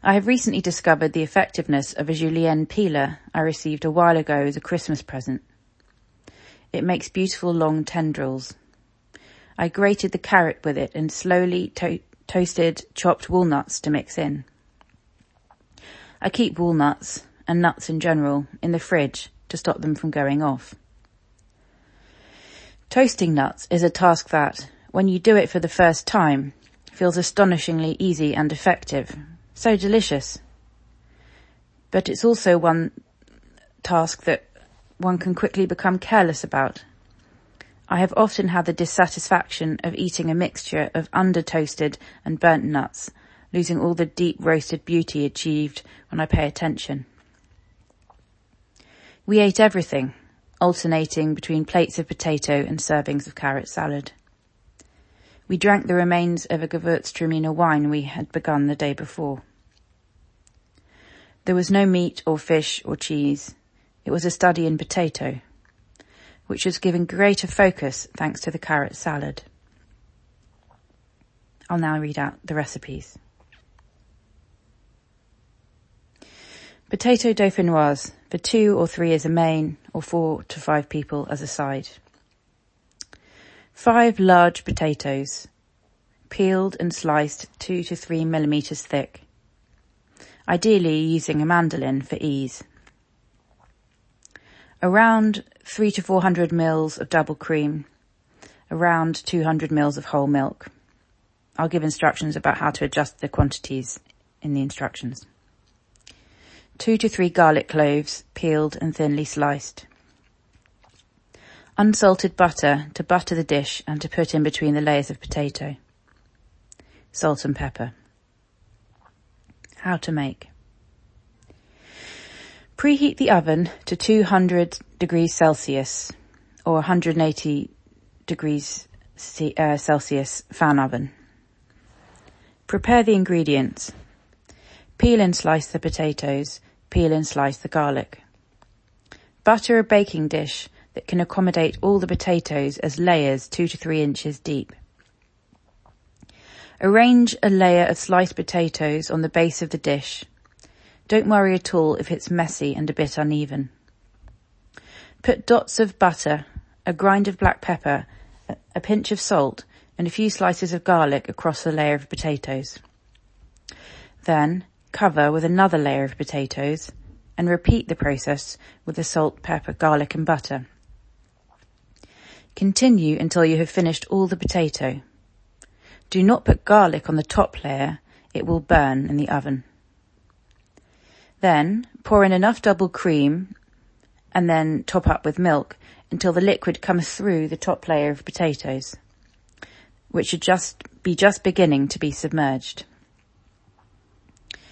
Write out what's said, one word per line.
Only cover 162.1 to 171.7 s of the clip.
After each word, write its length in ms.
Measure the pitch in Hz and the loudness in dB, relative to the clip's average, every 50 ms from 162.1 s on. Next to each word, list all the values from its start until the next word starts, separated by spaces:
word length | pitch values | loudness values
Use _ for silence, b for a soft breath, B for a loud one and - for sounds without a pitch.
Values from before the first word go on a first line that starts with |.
| - - - 160 147 139 - - 135 131 131 - - - - _ _ _ _ _ _ _ _ _ _ _ - - _ _ _ B B B B B B B B B B B - | -12 -8 -4 -4 -4 -4 -6 -6 -8 -8 -8 -10 -16 -20 -20 _ _ _ _ _ _ _ _ _ _ _ -20 -20 _ _ _ B B B B B B B B B B B -2
Then 400 | - 165 156 147 151 170 185 180 _ _ _ _ _ | 0 2 2 2 2 0 -4 -6 _ _ _ _ _
cover 400 | - - 214 196 151 151 147 147 | -6 0 0 2 4 4 4 4
with 140 | 151 160 160 | 2 2 0
another 320 | 165 175 185 190 190 170 160 | 0 2 4 4 4 4 2
layer 260 | 147 143 135 139 139 | 0 0 0 -2 -2
of 140 | 135 135 - | -4 -6 -8
potatoes 760 | 147 - - 147 139 131 - - 139 143 151 160 - - - - - - - - _ _ - - | -10 -8 -6 -6 -6 -6 -6 -6 -4 -4 -4 -6 -8 -16 -20 -20 -20 -20 -20 -20 _ _ -6 -4
and 100 | 175 175 | 0 0
repeat 400 | 175 170 175 - - 233 - - | 0 0 2 2 2 2 2 -4
the 80 | 165 | -6
process 640 | - - 143 139 131 - - 143 143 - - - b b b b b b | -4 -2 -4 -4 -4 -4 -4 -6 -6 -6 -14 -16 b b b b b b
with 120 | - 165 - | -12 -8 -8
the 80 | 160 | -8
salt, 360 | - - 165 156 156 - - | -4 -2 0 0 0 -2 -4
pepper, 300 | - - 165 156 - - | -8 -6 -6 -6 -6 -10
garlic 440 | 160 - - 156 151 147 147 143 - | -8 0 2 2 2 2 0 -2 -4
and 100 | 156 160 | -6 0
butter. 420 | 151 165 147 - - 139 135 131 - _ _ _ _ - _ _ _ _ _ _ _ _ _ _ _ _ _ _ _ | 0 0 -2 -2 -6 -8 -8 -8 -12 _ _ _ _ -20 _ _ _ _ _ _ _ _ _ _ _ _ _ _ _